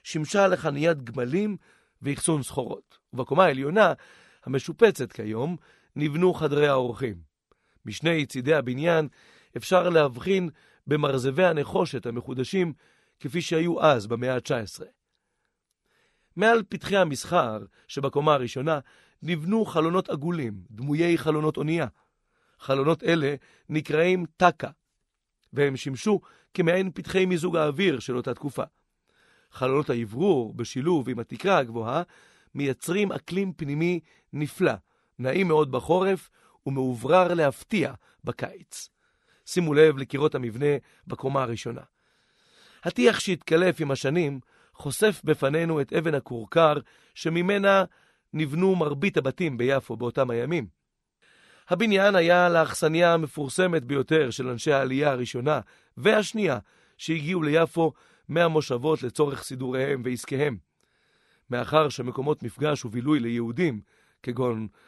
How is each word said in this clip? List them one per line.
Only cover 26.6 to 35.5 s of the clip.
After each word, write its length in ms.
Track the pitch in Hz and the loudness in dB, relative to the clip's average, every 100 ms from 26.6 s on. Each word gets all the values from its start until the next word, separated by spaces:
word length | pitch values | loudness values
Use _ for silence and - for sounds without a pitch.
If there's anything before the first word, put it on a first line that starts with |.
| 165 185 190 | 2 2 0
פתחי 340 | 165 165 185 185 | -8 -4 0 2
מיזוג 300 | 180 175 165 | 0 0 0
האוויר 440 | 151 143 196 131 | 0 0 0 0
של 180 | - 123 | -2 -6
אותה 160 | 127 | -4
תקופה. 300 | 120 143 - - _ _ _ _ _ _ _ _ | -6 -8 -6 -8 _ _ _ _ _ _ _ _
חלונות 380 | - 127 139 151 | -4 0 0 0
האוורור, 640 | 120 110 117 196 151 110 | -2 -4 0 2 2 0
בשילוב 560 | 113 117 131 127 165 123 | -6 -8 -4 0 0 0
עם 100 | 117 | -6
התקרה 380 | 113 120 185 180 | -8 -6 0 2
הגבוהה, 460 | 123 117 110 143 175 _ _ _ _ 139 | 0 -4 -4 -4 -6 _ _ _ _ -6
מייצרים 560 | 143 131 - 185 202 | -4 -4 -4 -2 -2
אקלים 420 | - - 180 196 | -4 -6 -4 -4
פנימי 460 | - 143 143 170 175 - _ _ | -6 -6 -2 0 0 -6 _ _
נפלא, 400 | 135 151 - 175 110 - _ _ - | -6 -6 0 0 0 -8 _ _ -8
נעים 280 | 127 170 | -4 0
מאוד 240 | 185 | 2